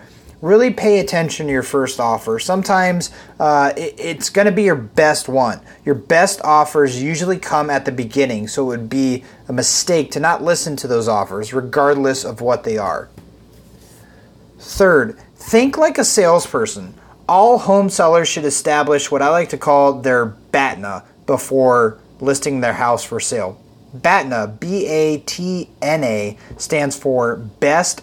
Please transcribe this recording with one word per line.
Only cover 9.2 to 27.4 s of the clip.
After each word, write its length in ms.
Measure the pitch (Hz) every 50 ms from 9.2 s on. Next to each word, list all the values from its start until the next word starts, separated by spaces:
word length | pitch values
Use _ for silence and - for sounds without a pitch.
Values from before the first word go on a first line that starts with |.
| - - - - - -
a 60 | 127
mistake 580 | 123 127 - - - - - 175 160 135 -
to 80 | - 147
not 240 | 151 165 170 - 139
listen 320 | 170 170 160 - 165 143
to 100 | 131 - 123
those 180 | 123 117 110 113
offers, 460 | 107 101 98 - 92 104 107 107 -
regardless 720 | 131 127 123 - 147 139 143 147 139 135 135 131 135 -
of 160 | 123 117 110
what 240 | 120 123 123 113 -
they 120 | 117 110 107
are. 300 | 98 90 76 - - - - - - - - - - - - - - - - - - - - - - - - - - - - - - - - -
Third, 580 | - - - - 196 185 165 139 120 110 - - - _ _ _
think 400 | - - - 226 254 277 - 320
like 200 | 311 330 269 285
a 60 | 240
salesperson. 920 | - - 220 185 170 170 170 - - - 127 110 104 - 104 92 92 - - - - - _ - -
All 300 | 175 185 208 233 247 220
home 300 | - 185 196 202 196 185
sellers 380 | 185 - 175 160 165 170 165 156
should 160 | - 165 147
establish 640 | 143 139 - - 160 151 147 147 147 147 143 - -
what 120 | 147 135
I 80 | 139 147
like 180 | 160 175 170 -
to 100 | 151 135
call 360 | - 151 143 143 139 139 135
their 420 | 123 120 135 127 123 117 110 104 - - -
batna 520 | - 143 135 131 - 95 101 101 98 90 - - _ _ _
before 720 | - 139 123 - - 131 135 131 127 123 120 113 110 113 - - - - -
listing 400 | 131 135 135 - - 156 139 131
their 140 | 120 117 110
house 320 | 113 127 120 120 110 -
for 160 | - 117 113
sale. 360 | - - 131 113 98 92 107 - - - - _ - - -
batna, 640 | 127 127 165 185 202 - 262 127 113 104 104 107 107
B 260 | - 170 196 202 - -
A 320 | 156 156 156 156 151 143
T 500 | - - - - 180 185 185 180 156 - - _
N 220 | 127 143 156 160 143
A, 340 | 120 110 107 104 101 - - - - - -
stands 400 | - - 165 151 147 139 - -
for 400 | - 139 131 127 120 117 113
Best 640 | -